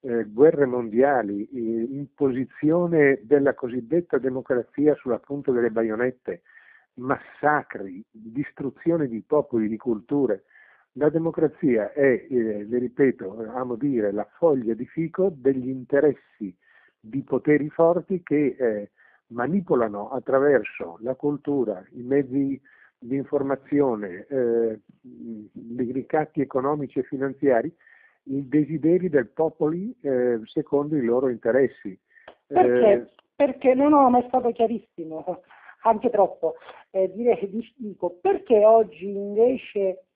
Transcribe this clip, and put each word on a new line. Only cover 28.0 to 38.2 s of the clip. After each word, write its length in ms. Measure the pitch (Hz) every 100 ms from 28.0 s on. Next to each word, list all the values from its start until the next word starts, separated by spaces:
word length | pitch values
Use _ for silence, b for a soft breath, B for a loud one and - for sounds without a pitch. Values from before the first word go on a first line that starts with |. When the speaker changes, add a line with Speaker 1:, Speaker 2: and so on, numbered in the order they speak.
| b b -
Speaker 1:
i 180 | 135 135
desideri 600 | 147 139 156 151 180 175
del 180 | 143 117
popoli, 680 | - 160 - 151 170 208 262
eh, 380 | 143 127 123 117 110
secondo 500 | - 113 143 147 151
i 80 |
loro 260 | 117 120 131
interessi. 680 | 117 113 123 127 - 104 92 _ b b b _
Speaker 2:
Perché? 440 | 147 123 123 226
Speaker 1:
Eh, 160 | 120 - _ _ _
Speaker 2:
Perché? 400 | 285 262 262 254
No, 120 | 285
no, 220 | 302 262
ma 100 | 247
è 60 | 247
stato 240 | 254 240
chiarissimo, 880 | 233 226 233 _ - 160 156 175 175 b b b b
anche 260 | 220 220 254
troppo. 460 | 208 185 - 160 - B B B
Eh, 220 | 190 190
direi 240 | 196 240 220
che 120 | 196
dic-, 240 | 208 - _
dico, 400 | 214 185 175
perché 460 | -